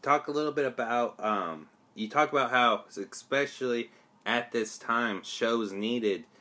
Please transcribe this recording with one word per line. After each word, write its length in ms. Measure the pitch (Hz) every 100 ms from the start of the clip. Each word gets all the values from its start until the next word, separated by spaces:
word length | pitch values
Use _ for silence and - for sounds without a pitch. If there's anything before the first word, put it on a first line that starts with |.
talk 280 | 135 147 -
a 20 |
little 200 | 147 151
bit 120 | 147
about, 580 | 135 123 117 120 117 -
um, 460 | 107 104 85 78 76 _ _
you 140 | - 110
talk 240 | 143 151
about 180 | 143 123
how, 360 | 123 120 101 - -
especially 960 | 98 - - 135 139 - 127 120 113 - _ _
at 260 | 107 120 -
this 260 | 117 107 -
time, 440 | - 117 117 95
shows 500 | - - 117 117 104
needed 520 | 98 110 123 107 90 - -